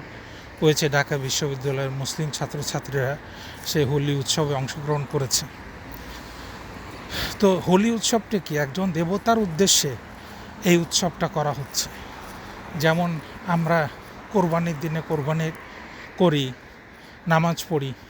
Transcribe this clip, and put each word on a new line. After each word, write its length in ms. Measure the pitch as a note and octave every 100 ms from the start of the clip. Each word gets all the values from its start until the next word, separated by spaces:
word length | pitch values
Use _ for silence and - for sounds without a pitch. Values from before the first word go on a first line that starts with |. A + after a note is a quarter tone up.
| - - - - - -
হয়েছে। 280 | D#3+ D3 D#3
ঢাকা 280 | C#3+ C#3 D3
বিশ্ববিদ্যালয়ের 720 | C3 - D3+ C3+ C3+ C3+ C3+
মুসলিম 380 | C3+ C3 - D3+
ছাত্রছাত্রীরা 880 | - C#3+ D3 C#3 D3 - C3+ B2+ D3 - - - - -
সেই 200 | D#3+ C3+
হোলি 300 | C#3+ C#3+ C#3+
উৎসবে 380 | C3 - D3
অংশগ্রহণ 520 | C#3 C3 - C#3+ D3 C#3+
করেছে। 340 | D3+ C3 - C#3+ - - - - - - - - - - - - - - - - - - -
তো 220 | G3+ F#3 D#3+
হোলি 240 | F#3 A3
উৎসবটি 480 | A3+ - A3+ - G#3+ -
কি? 120 | D3
একজন 340 | C#3+ C3 F#3+
দেবতার 460 | D#3+ E3+ G3 A#3 A3+
উদ্দেশ্যে 580 | G#3 D#3 F#3+ - D3 A#2 - - - - - -
এই 140 | F#3+ F3
উৎসবটা 500 | E3+ - F3+ - E3
করা 240 | - D3
হচ্ছে। 380 | C#3 C3+ - - - - - - - - - - E3
যেমন 400 | D#3+ E3 F3 D#3+ - - -
আমরা 420 | E3+ D#3+ E3+ D3 - - - -
কোরবানির 440 | G#3+ F3 E3 E3+ D3
দিনে 200 | D#3+ D#3+ -
কোরবানি 440 | D#3 C#3 D#3+ D#3+ D#3 - - - - - -
করি, 360 | F3+ D3+ C3 B2 - - - - - - -
নামাজ 380 | E3 E3+ E3 -
পড়ি, 240 | D#3 C3+ B2 -